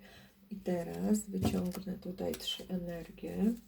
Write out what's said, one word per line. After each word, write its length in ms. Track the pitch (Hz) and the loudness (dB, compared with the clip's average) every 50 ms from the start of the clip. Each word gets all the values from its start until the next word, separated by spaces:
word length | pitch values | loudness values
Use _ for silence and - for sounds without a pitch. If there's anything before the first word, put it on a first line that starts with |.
| - - - - - - - _ - - | -14 -20 -20 -20 -20 -20 -20 _ -14 -12
I 60 | 208 | -10
teraz 640 | - - - 180 175 170 170 170 170 180 202 214 214 | -6 -2 0 0 0 0 -2 -2 0 2 4 4 4
wyciągnę 800 | - 202 190 190 190 214 - 185 180 180 180 185 - 190 185 - | 2 0 0 2 4 4 4 4 2 0 -2 -4 -4 -4 -4 -4
tutaj 380 | - 180 180 - 180 175 160 | -4 -6 -4 -2 -2 -2 -2
trzy 320 | - - - - - - - | -2 -2 -4 -4 -4 -4 -2
energie. 840 | 190 180 175 175 170 170 160 - - - - 170 175 180 190 220 233 - - | -2 -2 -2 -2 -4 -6 -8 -10 -10 -10 -8 -4 0 4 4 4 4 2 -2